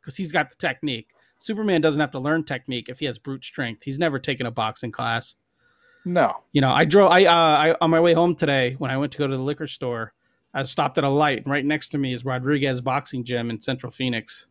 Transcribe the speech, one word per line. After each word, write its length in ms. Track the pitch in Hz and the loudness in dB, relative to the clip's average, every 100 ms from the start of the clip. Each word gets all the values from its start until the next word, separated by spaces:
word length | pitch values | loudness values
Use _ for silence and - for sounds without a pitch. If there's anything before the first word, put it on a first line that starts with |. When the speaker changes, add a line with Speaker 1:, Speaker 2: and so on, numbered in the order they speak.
Speaker 1:
'cause 140 | - - | -14 -8
he's 160 | 180 | -4
got 160 | 160 151 | -2 -2
the 80 | _ | _
technique. 540 | 170 127 151 120 - _ _ _ | -6 -4 -6 -6 -8 _ _ _
Superman 440 | - 214 214 175 | -8 -4 2 2
doesn't 180 | 156 147 | 2 2
have 100 | 147 | -2
to 60 | 139 | -2
learn 260 | 131 165 | -2 -2
technique 440 | 156 127 - 123 113 | -2 -8 -8 -10 -8
if 120 | 120 | -8
he 60 | 147 | -8
has 120 | 117 | -8
brute 260 | - 135 | -10 -10
strength. 400 | - - 123 110 | -12 -8 -8 -8
He's 140 | - 135 | -10 -2
never 200 | 165 135 | -2 -2
taken 280 | - 131 123 | -4 -4 -4
a 40 | |
boxing 400 | 113 110 113 123 | -2 -4 -4 -12
class. 420 | - 120 117 - - _ _ _ _ _ _ - | -6 -4 -4 -6 -18 _ _ _ _ _ _ -4
Speaker 2:
No. 360 | 175 131 - _ | 2 2 0 _
Speaker 1:
You 100 | 147 | 2
know, 80 | 131 | 2
I 140 | 131 160 | 4 4
drove, 260 | 185 190 | 6 6
I, 140 | 175 190 | 8 6
uh, 60 | |
I, 420 | 170 165 151 151 165 | 6 6 4 4 2
on 80 | 165 | 4
my 100 | 165 | 4
way 140 | 170 | 6
home 200 | 165 175 | 4 4
today, 400 | 165 151 139 123 131 | 2 0 2 0 -2
when 120 | 131 | -4
I 60 | 135 | -2
went 160 | 143 | -4
to 60 | - | -4
go 80 | 143 | -4
to 100 | 135 | -2
the 60 | |
liquor 240 | 131 147 151 | -4 -6 -8
store, 480 | - 131 120 110 _ _ _ _ | -8 -6 -6 -8 _ _ _ _
I 120 | 139 | -6
stopped 340 | 135 - 143 - | -6 -2 0 0
at 60 | |
a 40 | 139 | 2
light, 300 | 139 151 135 | 4 2 2
and 20 | - | -2
right 180 | 139 | -2
next 260 | 139 151 - | 0 -2 -4
to 80 | 147 | -4
me 140 | 135 | -2
is 120 | 123 | -4
Rodriguez 560 | 127 127 127 147 135 127 | -4 -4 0 0 0 -2
Boxing 420 | 123 131 139 131 | -2 -4 -4 -10
Gym 280 | 120 123 117 | -4 -4 -4
in 100 | 110 | -6
Central 320 | - 127 120 | -6 -6 -8
Phoenix 540 | - 131 117 - - - | -6 -2 -2 -6 -18 -20